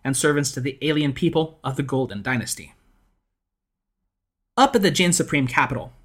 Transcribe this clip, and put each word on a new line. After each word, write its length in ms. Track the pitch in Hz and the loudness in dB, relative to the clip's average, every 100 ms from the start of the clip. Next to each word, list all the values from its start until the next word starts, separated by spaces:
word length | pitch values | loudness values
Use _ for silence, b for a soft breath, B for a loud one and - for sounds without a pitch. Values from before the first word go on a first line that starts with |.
and 140 | 135 135 | -4 0
servants 340 | 151 147 143 | 2 2 0
to 80 | - | -4
the 180 | 127 - | -8 -4
alien 320 | 147 151 147 | -2 0 0
people 460 | 131 170 160 160 - | 0 0 0 -2 -6
of 140 | 135 135 | -8 -4
the 60 | |
Golden 380 | 135 135 131 101 | -2 -2 -2 -6
Dynasty. 520 | 101 127 - - 78 _ _ _ _ _ _ _ _ _ _ _ _ _ _ _ _ _ _ - | -4 -4 -4 -10 -12 _ _ _ _ _ _ _ _ _ _ _ _ _ _ _ _ _ _ 2
Up 180 | 269 247 | 4 6
at 60 | |
the 100 | 196 | 2
Jin 220 | 139 175 | 4 2
Supreme 340 | 170 160 147 131 | 2 0 0 0
capital, 460 | - 135 131 85 - | 2 0 -2 -8 -18